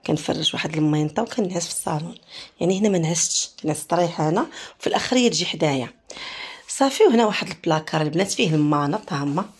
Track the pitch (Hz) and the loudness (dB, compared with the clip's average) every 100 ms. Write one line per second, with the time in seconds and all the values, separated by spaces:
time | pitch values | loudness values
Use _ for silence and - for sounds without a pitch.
0 | - 151 - 156 156 165 151 156 151 151 | -4 -2 -2 -4 -4 -4 -4 0 2 2
1 | 151 180 226 - 185 170 170 - - 151 | 0 -2 -4 -2 -2 -2 -6 -6 -4 -4
2 | 165 - - - - - 175 190 214 180 | -6 -14 -20 -20 -16 -4 0 2 2 2
3 | 160 170 - - - - 156 151 - 175 | 2 0 0 -2 -6 -6 -4 -4 -2 0
4 | 175 - 156 190 330 - - - - 196 | 0 2 0 2 -2 -6 -18 -6 -2 -2
5 | - 254 240 156 170 160 156 135 117 - | 0 4 4 2 -4 0 0 0 -4 -10
6 | - - - - - - - - 269 269 | -20 -16 -14 -12 -14 -16 -8 0 0 6
7 | 427 233 214 208 - - 170 156 156 156 | 6 6 4 0 -6 -4 0 0 0 0
8 | 151 160 190 - 202 156 147 147 143 131 | 0 0 0 0 2 4 4 4 2 -2
9 | - 147 143 156 202 - | -4 -4 -2 -2 -4 -10